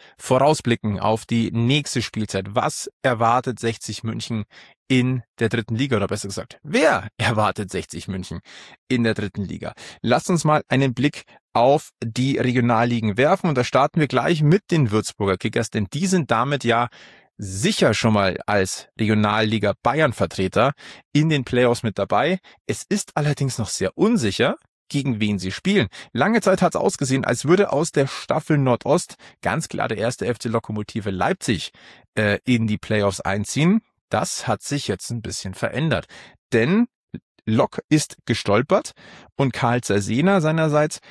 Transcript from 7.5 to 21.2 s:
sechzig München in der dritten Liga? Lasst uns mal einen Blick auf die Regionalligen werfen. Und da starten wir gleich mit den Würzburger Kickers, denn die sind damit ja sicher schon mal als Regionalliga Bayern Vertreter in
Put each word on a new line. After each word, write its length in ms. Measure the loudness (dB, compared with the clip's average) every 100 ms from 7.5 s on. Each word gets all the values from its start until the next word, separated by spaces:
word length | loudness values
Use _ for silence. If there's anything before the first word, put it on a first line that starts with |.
| -2 -6
sechzig 360 | -6 -8 -10 -8
München 340 | -8 -8 -12 -14 -20 -20 -20 _
in 140 | 0
der 120 | 0
dritten 300 | 0 -4 -6
Liga? 280 | -8 -8 -12 -12 -18 -8
Lasst 260 | 0 0 2
uns 160 | 0
mal 180 | 2 0 2
einen 240 | 0 2
Blick 320 | 0 -2 -2 -12 -20 _
auf 380 | 2 4 4 0 _
die 320 | -6 -2 0 0
Regionalligen 800 | 0 2 2 2 2 0 0 2
werfen. 320 | 2 2 2
Und 80 | 0
da 80 |
starten 360 | 0 2 2 2
wir 80 | 0
gleich 340 | 0 0 2
mit 280 | 4 4 2
den 200 | 0 2
Würzburger 480 | 2 -2 -2 -2 0
Kickers, 320 | -2 -2 -2
denn 160 | -4 -4
die 160 | -4 0
sind 240 | 0 2
damit 340 | 0 0 -2
ja 240 | 0 0 0 -6 -20 -20 _ -14
sicher 560 | -10 -2 -2 2 2
schon 180 | 2 2
mal 260 | 2 2 0
als 440 | 0 0 0 -4 -12 -4
Regionalliga 720 | 0 2 2 2 0 0 0 0
Bayern 300 | 0 2 2
Vertreter 640 | 2 -2 -2 -2 2 2 0 -12 -20 _
in 160 | 0